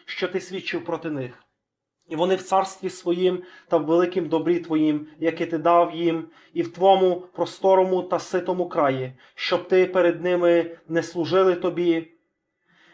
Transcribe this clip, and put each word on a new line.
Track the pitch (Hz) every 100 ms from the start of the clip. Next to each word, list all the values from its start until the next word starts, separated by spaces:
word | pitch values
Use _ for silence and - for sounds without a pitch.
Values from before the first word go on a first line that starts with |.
що | - - 185
Ти | 190
свідчив | - 190 - 170
проти | 170 160 165
них. | 143 127 - _ _ _ _ _ _ -
І | 160
вони | 180 185
в |
царстві | - 190 190 - 185
своїм | - 175 175 185 180 - - -
та | 165
в |
великім | 151 170 175 185 156
добрі | 160 156 175
Твоїм, | 165 156 156 151 - -
яке | 160 165 165
Ти | 165
дав | 170 170 170
їм, | 160 170 165 156 _ _
і | 170
в | 160
Твому | 165 190 190 185 175 -
просторому | - 170 - 190 190 185 185
та | 180 170
ситому | - 185 180 180 170
краї, | 165 139 131 127 - _
щоб | - - 175 -
Ти | 185 180
перед | 185 175 160
ними | 180 180 175 170 170 165 -
не | 165
служили | 160 175 147 185 190
Тобі | 175 180 160 175 165 160 _ _ _ _ _ _ _ _